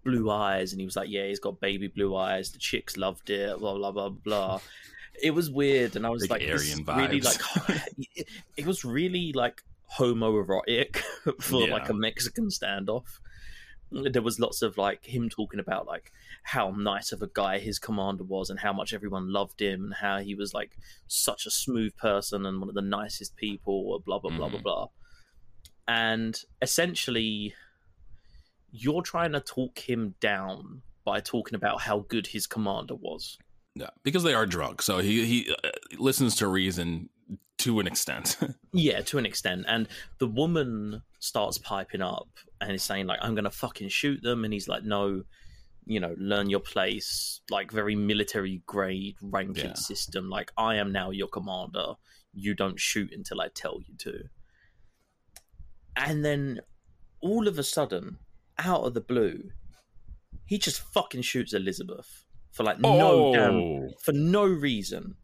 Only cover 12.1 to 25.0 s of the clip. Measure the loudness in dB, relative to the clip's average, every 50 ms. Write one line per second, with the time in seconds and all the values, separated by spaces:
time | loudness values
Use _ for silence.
12.1 | 0 -2 -4 -4 -2 -2 -2 -2 -2 -2 -2 -2 -2 -2 -2 -2 -2 -2 -4 -8
13.1 | -18 -18 -18 -18 -18 -14 -14 -14 -14 -14 -18 -18 -20 -20 -16 -10 -8 -2 -2 2
14.1 | 2 2 2 2 2 2 0 0 2 0 0 0 2 2 2 2 2 -2 -8 -6
15.1 | -2 -2 -2 -2 -2 -2 -4 -4 -4 -6 -2 -2 -2 -2 -2 -6 -8 -10 -10 -16
16.1 | -20 -20 -20 -20 -20 -16 -8 -2 0 0 0 0 0 0 0 0 0 -2 -4 -6
17.1 | -6 -6 -8 -4 0 0 2 2 0 -2 -2 -4 -6 -6 -4 -2 -2 0 0 -2
18.1 | -2 -4 -6 -4 -4 -4 -4 -4 -6 -2 -2 -2 -2 -2 -4 -4 -6 -6 -6 -4
19.1 | -4 -4 -4 -2 0 0 0 -2 -2 -2 0 0 0 -2 -6 -8 -6 -4 -2 0
20.1 | 0 -2 -2 -6 -6 -6 -6 -4 -4 -6 -6 -6 -10 -18 -18 -18 -20 -20 -10 -4
21.1 | -2 0 0 0 -2 -4 -4 -2 -2 -2 0 0 0 0 0 0 -2 0 2 2
22.1 | 2 2 0 -2 -4 -2 -2 -2 -4 -4 -6 -4 -4 -2 0 0 -2 -2 -4 -6
23.1 | -8 -10 -10 -12 -8 -6 -4 -4 -4 -4 -2 -2 -2 0 0 -2 -4 -4 -2 -4
24.1 | -4 -2 -2 -4 -4 -2 -4 -4 -4 -4 -2 -2 -2 -2 -4 -6 _ -20